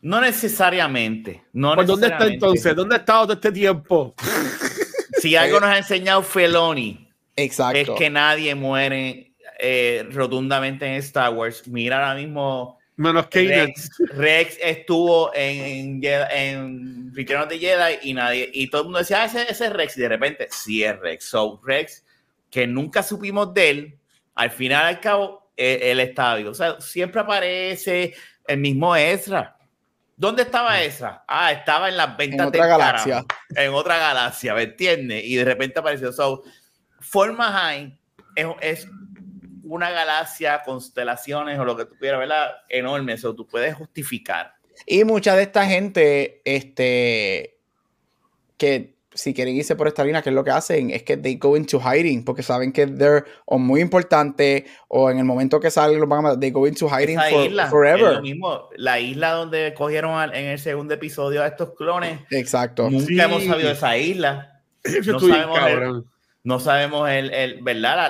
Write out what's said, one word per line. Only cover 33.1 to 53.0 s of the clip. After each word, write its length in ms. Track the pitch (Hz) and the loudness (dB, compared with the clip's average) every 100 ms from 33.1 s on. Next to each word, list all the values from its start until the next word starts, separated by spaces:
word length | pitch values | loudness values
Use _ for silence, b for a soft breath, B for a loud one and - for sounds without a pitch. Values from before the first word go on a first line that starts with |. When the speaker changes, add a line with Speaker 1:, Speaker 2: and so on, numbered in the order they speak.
| 120 127 | -2 -4
Speaker 1:
carajo. 0 | - - - | -10 -8 -2
En 160 | 139 | 0
otra 240 | 139 175 165 | 0 0 0
galaxia, 560 | 156 131 120 - 127 | 2 0 -2 -4 -4
¿me 80 | 110 | -2
entiendes? 600 | 113 - 185 170 127 110 110 | -2 -2 0 0 -2 -8 -2
Y 100 | 127 | 0
de 80 | |
repente 340 | 123 127 135 147 | 2 0 -2 -2
apareció. 340 | 156 147 127 | -4 -4 -6
So, 280 | 127 139 135 b b b b _ _ | -2 -2 -2 b b b b _ _
Fort 340 | - 196 202 226 | -4 0 2 2
Mahine 600 | 233 196 170 143 143 - _ _ _ | -2 0 -2 -4 -10 -20 _ _ _
es, 140 | - 160 165 | -6 -6 -4
es 260 | 156 165 - - - - - - - - | -6 -6 -10 -20 -20 -20 -20 -20 -20 -20
una 260 | 156 165 175 | -12 -6 -4
galaxia, 720 | 175 156 156 160 - 156 147 | -2 0 0 -2 -4 -2 -2
constelaciones 960 | 131 131 127 - 120 123 - 147 147 143 | -4 -10 -8 -6 -4 -6 -6 -6 -4 -4
o 60 | 123 | -4
lo 100 | 117 | -4
que 80 | 113 | -8
tú 100 | _ | _
quieras, 200 | 135 135 | -4 -2
¿verdad? 280 | 131 151 147 - _ | 0 -2 -2 -6 _
Enorme, 420 | 127 127 143 131 | -4 -2 -4 -4
eso 220 | 113 120 113 | -6 -6 -8
tú 100 | 110 | -8
puedes 300 | 117 127 147 | -4 -4 -4
justificar. 800 | 156 - 135 117 - 87 85 _ _ b b | -14 -12 -10 -10 -6 -6 -6 _ _ b b
Speaker 3:
Y 180 | 185 | 2
mucha 320 | 220 214 202 190 | 4 2 4 4
de 80 | |
esta 220 | 196 202 196 | 4 2 2
gente, 760 | 185 202 190 151 143 139 - - | 0 0 4 4 4 0 -6 -4
este, 1120 | 135 135 - 127 123 120 113 101 92 - _ _ _ _ _ _ _ _ _ _ _ | -4 -4 -2 0 2 2 0 0 -2 -6 _ _ _ _ _ _ _ _ _ _ _
que 380 | 147 131 - _ _ | 0 0 -4 _ _
si 200 | - - | -8 -6
quieren 220 | 131 127 131 | -4 -2 -2
irse 200 | 147 165 | -2 0
por 100 | 151 | 0
esta 160 | 151 | 0
línea, 180 | 143 156 | -2 0
que 60 | 147 | 0
es 60 | 135 | -2
lo 80 | |
que 80 | 135 | 0
hacen, 380 | 135 - 165 127 | -2 0 -2 0
es 120 | 104 | -6
que 120 | - 151 | -2 -2
they 220 | - 127 | -2 0
go 180 | 143 147 | 4 4
into 240 | 147 139 | 2 0
hiding, 460 | 127 139 170 127 123 | 2 2 2 0 -2
porque 180 | 131 | -6
saben 300 | 120 123 127 | -2 -2 0
que 120 | 135 143 | 2 0
they're 380 | 135 | 4